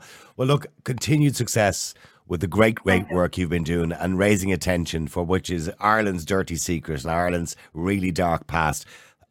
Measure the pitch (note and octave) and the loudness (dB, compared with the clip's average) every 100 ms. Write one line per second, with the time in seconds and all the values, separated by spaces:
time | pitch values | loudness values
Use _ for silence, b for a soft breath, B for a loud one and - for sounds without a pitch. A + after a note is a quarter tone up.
0 | B B B B C3 C#3+ - _ - B2 | B B B B 0 0 0 _ -8 -6
1 | - D#3 D3 A2+ A#2 - G2+ - - - | 0 2 4 2 -2 2 2 2 -6 -12
2 | b b - F2 F2+ F#2+ A2 A2 - F#2 | b b -6 -4 -2 4 4 4 2 2
3 | F2+ F2+ F2 - F2 F2 D#2 E2+ E2+ E2 | 2 0 0 0 0 0 0 0 0 -2
4 | F2 F#2 G2+ G#2 F#2+ F2+ - F2+ D#2+ E2 | -2 2 4 4 2 -2 0 0 0 -4
5 | D2+ - E2+ F#2+ - F2+ D#2+ - G#2 A2 | -4 -4 0 -2 -2 -4 -4 -2 2 2
6 | G#2 F2+ D#2 F#2+ F#2 E2 - E2+ - D2+ | 2 -2 -2 -2 -2 -4 -2 -4 -4 -6
7 | E2 E2 F2 F2 E2+ - B D#2 F2 G2+ | -2 -2 0 0 -4 -8 B -6 -2 0
8 | F#2 F2 F2 D#2+ - E2 D#2 D2 - B | 0 0 0 0 -2 0 0 -2 -8 B
9 | B B _ | B B _